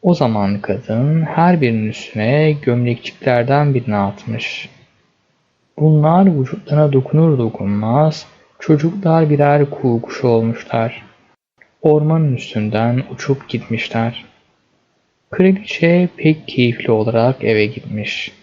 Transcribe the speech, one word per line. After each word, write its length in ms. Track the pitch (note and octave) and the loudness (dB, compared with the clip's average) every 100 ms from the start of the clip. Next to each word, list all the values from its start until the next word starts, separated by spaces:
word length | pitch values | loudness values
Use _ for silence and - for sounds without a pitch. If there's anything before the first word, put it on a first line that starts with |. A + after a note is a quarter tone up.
O 120 | G3+ | 2
zaman 480 | F3 B2+ A2 G2 G2+ | 2 2 0 0 -2
kadın 600 | - F#2+ - A2 C#3 D#3+ | -4 -6 -4 -2 0 0
her 400 | D#3 - E3+ F3 | -2 0 2 4
birinin 280 | C3 A2+ G#2+ | 2 0 -4
üstüne 680 | - - G#2+ G#2+ C#3+ D#3 D3 | -8 -10 -4 0 2 2 0
gömlekçiklerden 1120 | C#3+ A#2+ A#2+ A#2+ - - - B2 A#2+ C#3+ D3 | 0 0 0 -4 -8 -6 0 0 2 2 2
birini 220 | B2+ A#2 G#2 | 0 -2 -2
atmış. 720 | G2 G2 - A2+ - - - _ _ _ _ _ _ _ _ _ _ - | -2 -4 -10 -8 -8 -12 -16 _ _ _ _ _ _ _ _ _ _ 0
Bunlar 600 | D3+ D#3 D3+ E3+ G3 D#3 | 2 4 4 4 4 2
vücutlarına 540 | C3 - - D3 D3+ | -2 -6 -2 2 2
dokunur 440 | C3+ C3 D3+ E3 C#3 | 2 0 2 2 2
dokunmaz 920 | A#2 A2 G2+ G2+ A2 B2+ D#3 D#3 - _ _ _ | -2 -4 -4 -4 0 2 2 0 -12 _ _ _
çocuklar 680 | - D3+ D#3+ G3+ F#3 D#3+ D#3+ | 0 2 2 -2 0 2 2
birer 400 | D3 C#3+ D3 C#3+ | 2 4 4 0
kuğu 320 | - B2+ A#2 | -2 -2 -2
kuşu 260 | - - B2+ | -4 -4 0
olmuşlar. 760 | A2+ A2+ A#2 - A#2+ A2+ - - _ _ _ _ _ _ _ | 2 0 -4 -6 -4 -4 -6 -20 _ _ _ _ _ _ _
Ormanın 540 | D#3 D3+ D3+ E3 D#3 B2 | 2 2 2 0 0 -2
üstünden 680 | - A2 G#2+ G#2+ A#2 B2 C3+ | -6 -6 -4 -2 0 -2 -4
uçup 380 | B2+ - C3+ - | -10 -4 -4 -4
gitmişler. 760 | A#2+ - A2+ - A2+ A2+ A#2 - _ _ _ _ _ _ _ _ _ _ | -10 -6 -8 -6 -4 -4 -6 -18 _ _ _ _ _ _ _ _ _ _
Kraliçe 760 | - F#3 F#3+ - - E3+ F3 F3+ - | 2 2 2 -2 -2 2 2 0 0
pek 300 | D#3 D#3 - | 0 0 -4
keyifli 440 | - A#2+ A#2 - | 0 0 0 0
olarak 520 | A2 G#2+ A2+ A#2+ C3 | 0 2 2 2 0
eve 220 | - A2 G#2+ | 0 0 0
gitmiş. 680 | - - G#2+ G#2 - - - | -4 -10 -10 -8 -10 -12 -16